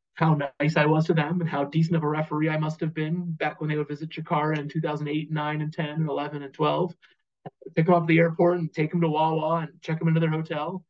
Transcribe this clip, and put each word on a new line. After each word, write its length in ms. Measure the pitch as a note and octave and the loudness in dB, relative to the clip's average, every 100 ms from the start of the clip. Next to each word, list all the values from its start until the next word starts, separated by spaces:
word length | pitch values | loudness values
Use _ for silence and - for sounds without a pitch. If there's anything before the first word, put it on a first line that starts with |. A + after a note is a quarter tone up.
| _ - | _ -2
how 240 | D#3+ D3 C#3 - | 2 2 0 -2
nice 160 | D3+ D#3+ | 0 2
I 120 | D3 | 4
was 180 | D#3 D#3+ | 4 2
to 80 | |
them 260 | D#3+ D3 F3+ | 2 0 0
and 80 | E3 | -2
how 160 | C#3+ C#3 | -2 -2
decent 300 | D#3+ E3 E3 | 0 2 2
of 60 | |
a 40 | D3 | 0
referee 420 | D3+ D#3 D3+ D#3 | -2 -2 0 0
I 80 | D#3 | 0
must 220 | D#3 D#3+ | -2 -2
have 160 | D#3+ D#3+ | -4 -2
been 360 | D#3 F3+ F3 | -2 -2 -4
back 280 | D#3+ D#3 D3+ | -4 -4 -4
when 80 | D3+ | -4
they 80 | D3+ | -2
would 100 | C#3+ | -4
visit 220 | C#3+ D#3+ | -6 -10
Chikara 480 | - D#3+ D#3+ D3+ D3+ | -10 -4 0 0 -2
in 100 | C#3+ | -4
two 140 | E3 | -4
thousand 260 | D#3 D3 D3 | -2 -2 -4
eight, 220 | D3+ D#3 | -4 -4
nine 300 | D#3 D3+ D3+ | -4 -2 -2
and 100 | D3+ | -4
ten 180 | E3 D#3+ | -4 -4
and 200 | D#3+ D#3 | -2 -2
eleven 320 | C#3 D3 D3 | -2 -4 -6
and 100 | C#3 | -10
twelve. 420 | - D3+ D3 F3+ - _ _ _ _ - | -2 0 0 -2 -6 _ _ _ _ -20
I'd 280 | - - - | -18 -6 0
pick 120 | D#3+ | 4
'em 60 | F3 | 4
up 80 | |
at 40 | D#3+ | 6
the 120 | E3 | 4
airport 400 | E3+ E3 F3 F3+ | 4 4 2 2
and 120 | D#3+ | -2
take 220 | - D#3 | -2 -2
'em 80 | F3 | 2
to 60 | E3 | 2
Wawa 520 | D3+ D#3 D#3+ D#3 E3 D#3 | 2 2 2 0 0 -2
and 140 | - | -8
check 180 | - D#3+ | -6 0
'em 60 | E3 | 2
into 120 | D#3+ | 4
their 100 | D#3+ | 2
hotel. 540 | D#3 D#3+ D3+ D3+ F#3+ - | 0 -2 -4 -6 -8 -10